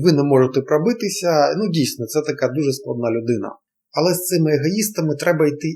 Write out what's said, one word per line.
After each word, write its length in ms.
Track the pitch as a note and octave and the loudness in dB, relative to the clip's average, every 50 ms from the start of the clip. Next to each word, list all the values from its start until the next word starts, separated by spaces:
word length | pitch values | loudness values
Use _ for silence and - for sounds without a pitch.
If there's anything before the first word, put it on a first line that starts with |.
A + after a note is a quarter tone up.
| C#3+ | 4
ви 80 | F3+ | 4
не 120 | D#3 C#3+ C#3+ | 4 4 4
можете 380 | C#3+ C#3 C3 B2+ B2+ - C3+ | 4 6 4 4 4 2 -2
пробитися. 920 | A#2+ - D#3 D3+ E3 A#3 A#3+ A3+ G#3 G3 F#3+ - F3+ E3+ E3 D3+ C#3+ C#3+ D3+ F3 | 0 2 0 2 2 0 -2 -2 -4 -6 -4 -2 -2 2 4 4 4 2 2 0
Ну, 120 | A3 G3 | -2 -2
дійсно, 360 | D#3+ D#3+ B2+ A#2 - - A#2 | 0 0 0 0 -2 -8 -10
це 160 | A2 - D3+ | -4 -4 -4
така 260 | D3 - D3 - C3+ A#2+ | -2 -4 -4 -2 -2 -2
дуже 240 | B2+ D#3 D3 C#3 C3 | -2 0 -2 -2 -2
складна 360 | C3 - C3 B2+ A#2+ A#2+ A#2 | -4 -4 -8 -6 -4 -2 -2
людина. 380 | A2+ A#2 A2+ A#2 A#2+ G#2 G2 - - _ _ _ _ _ _ _ - D3 | -2 -2 -2 -2 -2 -2 -4 -8 -12 _ _ _ _ _ _ _ -4 0
Але 160 | D#3 F#3 F3 | 0 0 0
з 120 | F3+ - - | -2 -4 -2
цими 220 | F#3 E3+ D#3+ D3+ D3 C#3+ | 0 0 2 2 2 2
егоїстами 580 | C3 D#3+ G3 A3 G#3 G#3+ - - D#3+ D#3 D3 | 0 0 -2 -2 -2 -4 -4 -4 -2 -2 -2
треба 320 | D3 - F3 E3+ D3+ D#3 D3 | -2 0 0 2 2 2 0
йти 200 | D3 D3 - D#3+ D#3+ | 0 -2 -6 -6 -6